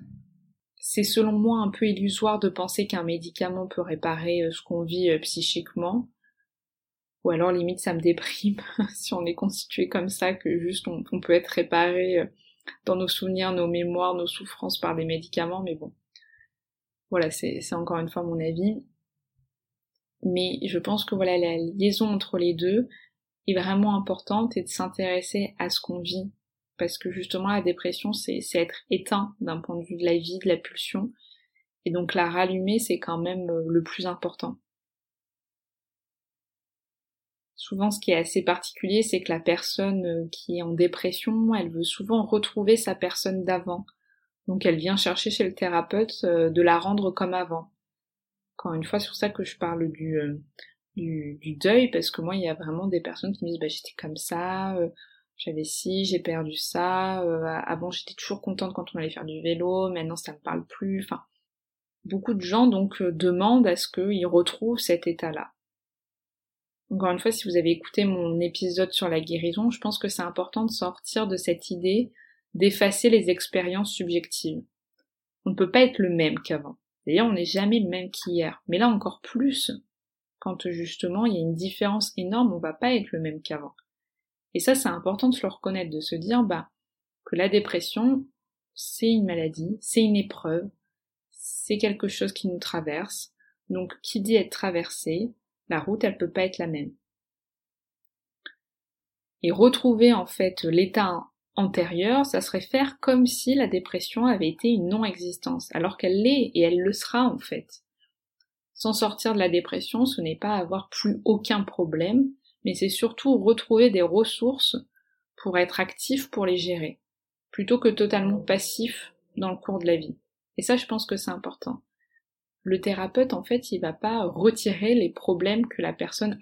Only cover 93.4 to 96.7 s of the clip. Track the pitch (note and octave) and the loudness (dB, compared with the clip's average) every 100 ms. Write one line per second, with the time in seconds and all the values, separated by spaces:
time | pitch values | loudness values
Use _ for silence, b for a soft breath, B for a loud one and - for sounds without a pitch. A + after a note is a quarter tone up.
93.4 | _ _ - F#3 F#3 - - A3+ G3 A3 | _ _ -6 -6 -6 -10 -6 -4 4 4
94.4 | F3+ - G3 E3+ E3+ - E3 E3+ A#3 - | 4 -2 -2 -2 -4 -6 -4 -2 -4 -8
95.4 | _ _ - D#3+ D3+ A3 G#3 - E3+ F#3+ | _ _ -6 -4 -2 0 0 0 -4 0
96.4 | F#3 F#3 E3+ | -2 -2 -6